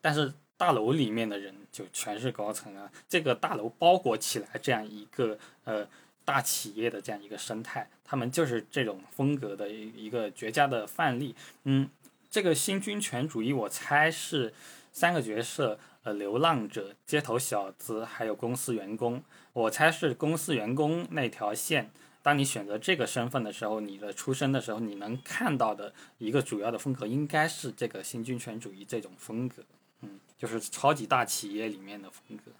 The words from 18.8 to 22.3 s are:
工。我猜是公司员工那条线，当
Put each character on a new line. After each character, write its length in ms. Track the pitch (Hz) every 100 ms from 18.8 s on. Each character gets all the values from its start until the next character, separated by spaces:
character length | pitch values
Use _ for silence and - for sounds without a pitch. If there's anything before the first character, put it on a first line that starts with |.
| 98 113
工。 280 | 120 123 - - -
我 160 | - 110
猜 220 | - 156
是 220 | 160 160
公 240 | 120 151 160
司 180 | 170 135
员 180 | 107
工 340 | 135 151 170 175
那 160 | 160 123
条 260 | - 104
线， 380 | 110 - 151 110 - - _
当 160 | -